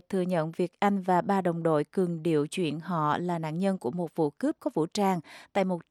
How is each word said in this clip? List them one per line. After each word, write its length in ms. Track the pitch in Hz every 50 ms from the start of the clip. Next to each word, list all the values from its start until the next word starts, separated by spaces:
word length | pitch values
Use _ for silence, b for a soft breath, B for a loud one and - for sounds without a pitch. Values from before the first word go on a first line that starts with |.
| - -
thừa 120 | - 190
nhận 300 | 180 185 185 160 156 165
việc 200 | 165 - 180 170 - _
anh 220 | 202 202 202 196
và 200 | 180 190 180 175
ba 200 | - 202 196 196
đồng 220 | 180 180 165 165 165
đội 200 | 165 156 147 151
cường 400 | - - 196 180 175 170 160 156
điệu 240 | 170 160 147 147
chuyện 320 | 151 - 190 175 147 147 165
họ 380 | 160 175 180 160 151 151 139
là 220 | - 175 180 175 165
nạn 200 | 160 156 156 175
nhân 180 | 196 196 190
của 140 | 185 - 123
một 240 | - 180 175 151 -
vụ 140 | - 160 147
cướp 260 | - - 254 294 320 -
có 120 | - 302 -
vũ 120 | 165 151
trang 340 | - - 208 202 196 185 165 B B B B B B -
tại 120 | 202 190
một 140 | 190 180 165 - _